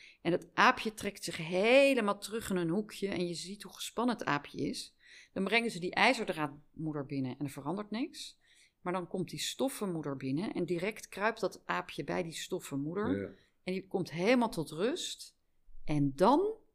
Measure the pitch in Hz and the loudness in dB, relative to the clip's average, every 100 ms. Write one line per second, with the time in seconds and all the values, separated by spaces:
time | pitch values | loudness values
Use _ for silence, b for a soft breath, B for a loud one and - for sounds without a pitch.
0 | B B 170 175 - - 214 240 220 - | B B 0 0 0 4 6 4 -2 -4
1 | 202 - - 165 160 185 220 269 277 247 | -8 -6 -8 -6 -2 2 6 8 8 6
2 | 208 202 - 220 - 185 165 190 208 - | 2 -2 -4 -6 -2 0 2 0 -2 -4
3 | 196 185 175 160 170 202 190 - - - | -4 -2 -2 -4 -8 -12 -14 -12 -8 -2
4 | 247 220 - 143 - - 156 247 - B | 0 0 0 0 -2 -4 -4 -4 -10 B
5 | B B B - 190 233 233 170 175 - | B B B -4 0 2 2 -2 -4 4
6 | 240 254 202 160 147 143 - - 156 147 | 4 4 0 -2 -4 -6 -16 -8 -4 -4
7 | 147 143 127 - 143 143 139 196 208 214 | -4 -4 -4 -4 -6 -6 -6 -6 -4 -4
8 | 302 - - - b b b _ 180 180 | -4 -6 -14 -16 b b b _ -4 -4
9 | 170 190 175 151 - - 262 - 202 165 | -2 -4 -4 -4 -6 0 -2 0 -4 -2
10 | 147 135 135 143 214 - 170 170 190 208 | -4 -4 -2 -2 -2 -2 -2 0 -2 -4
11 | - - 214 226 190 - - 180 180 - | -10 -2 0 2 -2 -2 -4 -4 -4 -8
12 | 147 175 165 160 - 180 - 139 147 185 | -4 -2 -2 -6 -6 -6 -4 -4 -4 -2
13 | 214 98 - B B _ - 185 - 196 | -2 -2 -4 B B _ -6 -6 -2 -2
14 | 165 165 196 254 233 170 147 151 220 339 | -2 0 4 4 4 -2 -6 -2 -2 -2
15 | - - - _ _ _ - - - 151 | -6 -10 -16 _ _ _ -14 -6 0 2
16 | 143 135 196 302 415 440 _ | 2 4 6 6 4 -2 _